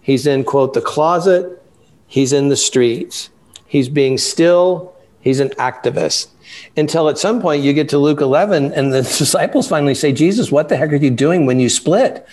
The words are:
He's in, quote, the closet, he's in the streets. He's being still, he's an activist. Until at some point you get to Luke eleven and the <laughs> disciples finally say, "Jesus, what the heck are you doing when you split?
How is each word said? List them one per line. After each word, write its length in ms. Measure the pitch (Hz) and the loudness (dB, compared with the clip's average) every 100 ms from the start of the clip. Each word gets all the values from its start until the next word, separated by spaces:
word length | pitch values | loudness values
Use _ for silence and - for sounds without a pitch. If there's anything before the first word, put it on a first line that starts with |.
He's 240 | - 131 143 | -2 0 0
in, 180 | 135 | -2
quote, 300 | 123 139 131 | 0 0 0
the 80 | 120 | -2
closet, 800 | - 147 156 175 185 180 180 - _ _ _ _ _ | -4 -2 0 2 2 0 0 -12 _ _ _ _ _
he's 240 | 135 131 | -2 0
in 160 | 143 139 | 2 0
the 60 | 139 | 0
streets. 760 | - 131 120 120 - - - _ _ - _ | 0 0 0 0 -8 -12 -16 _ _ -20 _
He's 220 | 143 123 | -2 -2
being 280 | 147 135 131 | 0 0 0
still, 760 | - - 170 175 180 175 - - _ _ | -4 0 2 4 2 0 -6 -20 _ _
he's 180 | 135 135 | -2 0
an 100 | 135 | -2
activist. 760 | - 127 - 127 143 156 - - _ - - - - | -2 -6 -4 -4 -2 -4 -4 -8 _ -20 -20 -10 -4
Until 320 | 151 160 156 | -2 0 0
at 100 | 147 | 0
some 200 | 196 233 | -2 -2
point 200 | 175 147 | 0 0
you 100 | 139 | 0
get 160 | 143 143 | 0 0
to 100 | 143 | 2
Luke 220 | 147 147 | 2 2
eleven 520 | 139 143 208 170 139 | 2 2 2 0 0
and 180 | - 139 | -2 0
the 100 | 131 | 0
<laughs> 160 | 131 - | -2 -2
disciples 480 | 147 175 156 285 - | 0 0 0 -2 -2
finally 260 | 160 143 | 0 0
say, 180 | 135 147 | 0 0
"Jesus, 400 | 131 165 214 190 | 2 2 2 0
what 160 | 139 156 | 0 0
the 80 | 147 | 0
heck 140 | 156 | 0
are 40 | 147 | 2
you 160 | 143 | 0
doing 340 | 120 143 180 135 | 2 2 2 2
when 140 | 127 | 2
you 100 | 123 | 2
split? 560 | - - 196 233 - - | 0 0 2 2 -2 -18